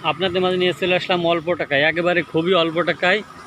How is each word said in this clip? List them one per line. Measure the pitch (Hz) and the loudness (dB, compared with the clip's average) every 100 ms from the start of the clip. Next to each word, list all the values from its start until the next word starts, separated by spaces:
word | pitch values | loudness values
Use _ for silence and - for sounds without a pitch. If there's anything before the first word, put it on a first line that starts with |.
আপনাদের | 160 151 185 180 | -4 -2 -2 0
মাঝে | 185 185 | 0 2
নিয়ে | 180 170 | 0 0
চলে | 185 180 | 0 0
আসলাম | - 180 170 | 0 0 2
অল্প | 170 160 | 0 0
টাকায়, | 170 160 139 | -4 0 2
একেবারে | 151 160 175 175 | 2 2 0 0
খুবই | 156 160 170 | 0 -2 2
অল্প | 185 165 165 | 2 2 0
টাকায় | 170 160 180 208 196 - | -2 0 0 0 -4 -16